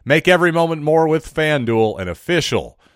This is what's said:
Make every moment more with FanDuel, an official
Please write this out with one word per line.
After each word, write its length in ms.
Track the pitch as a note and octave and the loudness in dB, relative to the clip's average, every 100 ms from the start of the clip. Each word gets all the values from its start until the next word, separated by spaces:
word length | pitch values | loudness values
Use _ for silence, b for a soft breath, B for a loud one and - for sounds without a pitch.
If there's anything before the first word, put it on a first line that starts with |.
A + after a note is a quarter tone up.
Make 240 | - D#3 E3+ | 0 0 4
every 240 | F3+ F3 | 2 2
moment 300 | E3 E3 D#3+ | 0 -2 -2
more 260 | D3 D#3+ D#3+ | 0 2 2
with 260 | D#3 - | 0 -4
FanDuel, 640 | - D#3 D3+ A2+ A2+ A2 - | -4 -2 0 0 2 0 -2
an 80 | F#2 | -8
official 720 | E2+ - F3 - A2+ - - _ | -8 -2 -2 0 -4 -6 -14 _